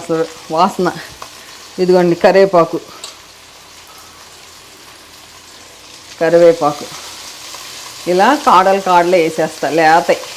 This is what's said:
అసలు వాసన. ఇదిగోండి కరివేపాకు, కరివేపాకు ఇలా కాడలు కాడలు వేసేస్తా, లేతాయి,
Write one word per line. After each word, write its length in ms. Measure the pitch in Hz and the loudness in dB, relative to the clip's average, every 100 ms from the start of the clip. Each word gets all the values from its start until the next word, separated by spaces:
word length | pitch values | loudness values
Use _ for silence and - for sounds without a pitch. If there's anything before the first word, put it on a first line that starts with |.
అసలు 240 | 165 160 160 - - 160 | -2 -4 -4 -10 -6 -2
వాసన. 320 | 190 - 175 - - - - - - - - - | -2 0 -4 -6 -14 -20 -20 -20 -20 -20 -14 -4
ఇదిగోండి 340 | 180 180 175 170 | 0 2 2 2
కరివేపాకు, 560 | 185 190 196 175 160 160 - - - - - - - - - - - - - - - - - - - - - - - - - - - - - - - - - - | 2 4 4 2 0 -4 -12 -18 -20 -20 -20 -20 -20 -20 -20 -20 -20 -20 -20 -20 -20 -20 -20 -20 -20 -20 -20 -20 -20 -20 -20 -20 -20 -20 -20 -20 -20 -20 -20 -4
కరివేపాకు 640 | 165 170 170 165 151 151 - - - - - - - - - - - - 170 | 2 6 6 4 -2 -4 -10 -16 -18 -18 -20 -20 -18 -18 -18 -20 -20 -10 -2
ఇలా 280 | 180 220 294 | 2 2 2
కాడలు 440 | 262 185 190 196 | 2 4 4 0
కాడలు 360 | 190 175 175 180 | 2 2 2 0
వేసేస్తా, 540 | 165 170 160 - 143 | 0 -2 -6 -4 -4
లేతాయి, 500 | 156 160 170 175 - - | 2 4 4 2 -2 -6